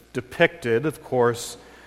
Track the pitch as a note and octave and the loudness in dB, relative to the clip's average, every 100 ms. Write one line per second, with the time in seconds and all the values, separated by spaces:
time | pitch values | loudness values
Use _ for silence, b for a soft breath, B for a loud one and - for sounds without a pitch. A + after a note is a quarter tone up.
0 | _ B2+ - - E3+ - A#2+ A2+ D3+ - | _ -10 -6 2 2 2 0 0 0 -6
1 | - B2+ A#2+ A#2 - - B B | -4 2 2 0 -8 -14 B B